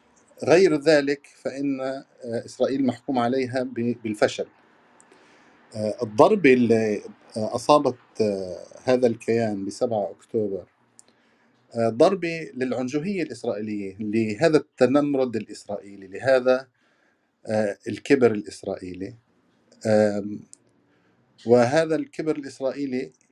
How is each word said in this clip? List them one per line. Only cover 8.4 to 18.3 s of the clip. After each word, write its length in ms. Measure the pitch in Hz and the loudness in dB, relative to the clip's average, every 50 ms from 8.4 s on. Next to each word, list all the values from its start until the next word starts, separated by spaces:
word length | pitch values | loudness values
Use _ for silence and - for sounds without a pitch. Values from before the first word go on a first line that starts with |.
| 95 90 87 - - - - - - | -6 -8 -10 -12 -16 -20 -18 -6 0
هذا 240 | 131 127 123 127 | 0 2 4 2
الكيان 580 | 117 113 117 - - 113 117 113 110 107 98 98 | 2 0 -2 -4 -2 0 0 0 -2 -4 -6 -8
بسبعة 460 | 98 - - 131 120 113 107 98 87 | -8 -6 -4 -4 -2 -2 -2 -4 -4
أكتوبر 540 | 98 _ _ _ - 113 107 101 95 90 85 _ _ _ _ _ _ _ - _ _ _ _ _ _ _ _ _ _ _ _ _ - | -8 _ _ _ -4 -4 -2 -4 -6 -8 -12 _ _ _ _ _ _ _ -20 _ _ _ _ _ _ _ _ _ _ _ _ _ -4
آه، 140 | 117 113 113 | -2 0 2
ضربة 600 | 110 120 156 190 196 180 170 170 165 165 156 - - | 4 4 4 4 4 0 -4 -6 -6 -6 -10 -10 -8
للعنجهية 680 | 123 127 127 120 123 127 123 139 151 151 202 202 185 156 | -6 -4 -4 -4 -4 -4 -4 -4 -4 -4 -4 -4 -6 -6
الإسرائيلية، 720 | - - - - 117 104 104 107 107 107 104 101 95 92 98 | -8 -8 -8 -8 -6 -6 -6 -6 -6 -6 -8 -8 -10 -10 -10
لهذا 580 | 110 107 104 113 113 107 104 104 156 165 156 | -6 -2 0 0 0 -2 -2 0 2 4 4
التنمرد 760 | 147 - _ _ - 131 123 135 147 143 143 143 131 131 123 110 | 2 2 _ _ 2 2 4 4 2 2 2 0 0 -2 -2 -4
الإسرائيلي، 720 | 110 101 - 104 - - - 104 - 95 101 101 98 95 | -8 -10 -12 -16 -16 -14 -12 -12 -12 -12 -16 -20 -20 -18
لهذا، 600 | 95 95 98 110 135 131 127 123 127 127 127 135 _ _ _ _ _ _ _ _ _ _ _ _ _ _ _ - | -16 -12 -4 0 2 2 4 4 2 2 0 0 _ _ _ _ _ _ _ _ _ _ _ _ _ _ _ -8
آه، 300 | 107 110 107 110 101 95 - - | -4 -2 -2 -2 -2 -4 -8 -8
الكبر 440 | 110 107 92 - - 143 127 123 113 | -10 -10 -4 0 2 4 6 4 4